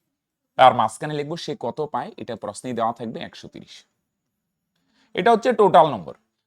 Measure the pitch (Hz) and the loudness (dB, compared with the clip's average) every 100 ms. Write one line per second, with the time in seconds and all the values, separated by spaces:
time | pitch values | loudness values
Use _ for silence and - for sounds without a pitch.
0 | _ _ _ _ _ - 127 120 110 - | _ _ _ _ _ 4 4 6 -2 -2
1 | 151 147 143 165 - 143 117 - 147 123 | -8 -6 -8 -10 -10 -8 -8 -6 -6 -6
2 | 156 - 110 113 101 98 127 117 113 117 | -8 -12 -14 -12 -12 -10 -8 -4 -4 -4
3 | 113 170 - - - - - - _ _ | -10 -12 -14 -18 -20 -20 -20 -20 _ _
4 | _ _ _ _ _ _ _ _ _ _ | _ _ _ _ _ _ _ _ _ _
5 | _ - 220 220 254 220 196 170 156 110 | _ 0 2 2 2 2 6 6 4 0
6 | 73 - _ _ | -10 -18 _ _